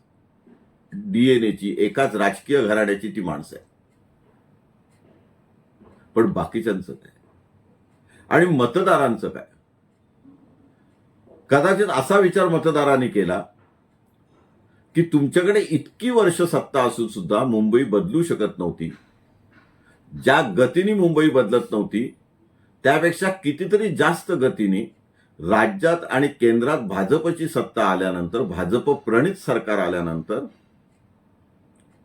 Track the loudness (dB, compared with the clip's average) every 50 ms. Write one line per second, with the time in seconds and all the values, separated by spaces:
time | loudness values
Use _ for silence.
0 | _ _ _ _ _ _ _ _ _ _ -20 _ _ _ _ _ _ _ -14 -12
1 | -8 -4 0 2 4 4 4 4 2 0 -2 -4 -6 -6 -2 -2 -2 -2 0 -2
2 | -2 -2 0 0 -2 -2 -2 -4 -6 -2 0 0 2 2 2 2 0 0 -2 -4
3 | -6 -8 -8 -8 -6 -6 -8 -8 -10 -14 -18 -20 -20 _ _ _ _ _ _ _
4 | _ _ _ _ _ _ _ _ _ _ _ _ _ _ _ _ _ _ _ _
5 | _ _ _ _ _ _ _ _ _ _ _ _ _ _ _ _ -20 -20 _ _
6 | _ _ 0 0 0 2 0 -4 -6 -4 -4 -6 -4 -4 -4 -4 -6 -12 -16 -18
7 | -20 -20 _ _ _ _ _ _ _ _ _ _ _ _ _ _ _ _ _ _
8 | _ _ _ -18 -6 0 2 4 4 4 2 2 2 2 0 0 2 2 2 2
9 | 2 0 -2 -2 -6 -8 -10 -10 -16 -18 _ _ _ _ _ _ _ _ _ _
10 | _ _ _ _ _ -20 -20 _ _ _ _ _ _ _ _ _ _ _ _ _
11 | _ _ _ _ _ _ -20 -12 _ 0 2 2 4 2 2 2 0 0 -2 -2
12 | 0 2 2 4 4 4 2 2 0 2 0 0 0 0 2 2 2 2 2 2
13 | 2 0 0 -2 0 0 -2 -4 -6 -10 _ _ _ _ _ _ _ _ _ _
14 | _ _ _ _ _ _ _ _ _ _ _ _ _ _ _ _ _ _ -2 -2
15 | 0 2 2 0 2 2 2 2 2 2 2 2 0 0 -2 -4 -4 -6 _ -6
16 | -4 0 2 2 2 2 2 0 0 0 0 -2 -4 -2 -2 0 0 0 0 -2
17 | -6 -6 -6 -8 -4 0 0 0 0 2 0 0 2 4 4 2 2 2 0 0
18 | 0 0 0 0 0 0 -2 -2 -4 -4 -4 -6 -6 -6 -6 -8 -10 -12 -12 -14
19 | _ _ _ _ _ _ _ _ _ _ _ _ _ _ _ _ _ _ _ _
20 | _ _ -10 -2 2 4 4 4 2 0 2 2 2 2 2 0 0 0 2 2
21 | 2 2 2 4 2 4 4 2 2 2 2 0 0 0 -4 -4 -4 -2 -4 -6
22 | -6 -6 -10 _ _ _ _ _ _ _ _ _ _ _ _ _ 0 2 2 4
23 | 2 0 0 0 -2 -4 -4 -4 -4 -6 -4 -4 -4 0 0 0 0 0 0 0
24 | 0 0 0 -2 -4 -6 -4 0 0 0 0 0 -2 0 0 -2 -4 -8 _ _
25 | _ _ _ _ _ _ _ -10 -4 0 2 2 2 2 0 0 0 0 0 0
26 | -2 -4 -2 0 0 -2 -2 2 2 2 4 4 2 0 -2 -2 -4 -4 -4 -2
27 | 0 0 0 0 0 -2 -4 -4 -6 -4 -4 -4 -4 -4 -2 -2 0 0 0 0
28 | -2 -2 -4 -4 -6 -4 -2 -4 -4 -4 -4 -4 -2 0 0 0 0 0 -2 -2
29 | 0 0 2 2 2 2 -2 -4 -4 -4 -2 -2 -2 -2 -2 -2 -2 -2 -2 -2
30 | -4 -4 -4 -6 -6 -6 -6 -6 -6 -10 -16 _ _ _ _ _ _ _ _ _
31 | _ _ _ _ _ _ _ _ _ _ _ _ _ _ _ _ _ _ _ _
32 | _